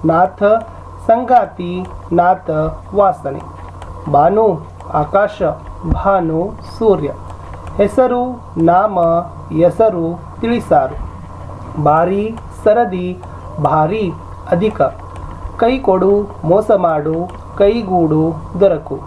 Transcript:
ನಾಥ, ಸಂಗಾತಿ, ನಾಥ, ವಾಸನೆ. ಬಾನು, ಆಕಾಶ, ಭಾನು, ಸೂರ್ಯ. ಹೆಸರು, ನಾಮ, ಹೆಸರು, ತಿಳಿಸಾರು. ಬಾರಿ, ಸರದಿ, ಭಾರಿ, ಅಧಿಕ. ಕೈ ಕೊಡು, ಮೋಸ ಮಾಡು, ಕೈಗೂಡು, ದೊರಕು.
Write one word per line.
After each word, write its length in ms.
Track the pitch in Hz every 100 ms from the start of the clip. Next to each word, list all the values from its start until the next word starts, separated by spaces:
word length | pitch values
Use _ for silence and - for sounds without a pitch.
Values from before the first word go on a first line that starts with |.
ನಾಥ, 380 | 160 165 185 - 202 220 - - - - -
ಸಂಗಾತಿ, 760 | 233 254 247 196 - 175 180 180 - -
ನಾಥ, 380 | 170 175 185 - 156 160 - -
ವಾಸನೆ. 460 | 196 196 - 139 139 - - - - - - -
ಬಾನು, 560 | 143 160 208 220 160 - - -
ಆಕಾಶ, 480 | 156 147 196 208 - 170 - - - 165
ಭಾನು, 580 | - 196 196 165 160 196 - - -
ಸೂರ್ಯ. 320 | 226 180 143 - - - - - - -
ಹೆಸರು, 640 | 202 - 254 247 254 240 - 165
ನಾಮ, 420 | 165 180 214 185 165 170 175 - - 156
ಹೆಸರು, 640 | 170 175 220 175 165 170 - -
ತಿಳಿಸಾರು. 540 | 226 240 - 151 135 - - - - - - - - -
ಬಾರಿ, 520 | 147 156 175 196 214 226 - -
ಸರದಿ, 540 | 214 220 220 185 180 180 - - - -
ಭಾರಿ, 500 | 147 156 160 220 190 - - - -
ಅಧಿಕ. 300 | 175 214 - 160 - - - - - - -
ಕೈ 220 | 233 262
ಕೊಡು, 560 | 202 185 190 202 202 -
ಮೋಸ 280 | 160 196 214
ಮಾಡು, 600 | 202 175 156 151 160 180 - - -
ಕೈಗೂಡು, 840 | 202 233 190 180 160 156 160 156 - 175
ದೊರಕು. 400 | 196 156 - 135